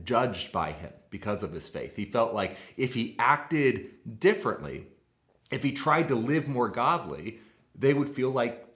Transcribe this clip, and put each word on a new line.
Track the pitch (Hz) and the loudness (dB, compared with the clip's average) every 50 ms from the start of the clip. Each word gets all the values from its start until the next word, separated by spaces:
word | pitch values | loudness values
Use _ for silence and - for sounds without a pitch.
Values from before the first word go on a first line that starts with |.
| 85 | -2
judged | - 123 117 127 120 98 90 - - | 2 4 4 4 2 0 -4 -8 -4
by | - 90 80 78 76 | -2 -2 -2 -2 -4
him | 78 85 71 - - - _ | -8 -12 -14 -16 -18 -18 _
because | - 92 - 104 104 101 101 | -14 -8 -4 -4 -4 -4 -4
of | 76 85 | -6 -8
his | 80 - - | -10 -12 -10
faith. | - 71 62 - - | -10 -10 -10 -8 -8
He | 104 101 | -8 -6
felt | 98 - 117 113 - - | -2 0 2 2 2 0
like | 104 95 90 - - - - - | -2 -2 -4 -4 -8 -18 -12 -6
if | - 131 127 - | -2 -2 -2 0
he | 117 113 110 - - | -2 -4 -2 0 2
acted | 120 131 147 143 - - 165 151 139 127 113 101 - - - - - 113 113 110 | 4 4 4 4 0 -2 0 4 4 4 4 2 -2 -10 -16 -16 -14 -14 -4 2
differently, | - 196 220 - - 117 104 - 73 69 67 - - - - _ _ _ _ _ _ _ _ _ _ - | 4 4 4 4 2 -2 -4 -4 -6 -10 -10 -12 -14 -16 -20 _ _ _ _ _ _ _ _ _ _ -8
if | - 107 139 | -4 -2 -2
he | 139 | -2
tried | 131 - - 156 151 165 160 139 | -2 0 2 4 4 4 4 2
to | 131 | 2
live | 117 113 131 151 160 - 143 | 0 2 2 0 0 0 0
more | 135 123 120 104 | 0 0 0 0
godly, | 95 117 123 147 170 160 - 73 69 73 82 110 113 - - - _ _ _ _ _ | 0 0 2 2 2 0 -2 -6 -10 -10 -10 -10 -12 -14 -16 -20 _ _ _ _ _
they | - 131 139 143 | 2 4 4 4
would | 143 143 143 | 4 2 -2
feel | - - 127 135 | -2 -2 -2 0
like | 131 127 117 120 - - - - - | 2 0 0 0 -2 -8 -14 -20 -20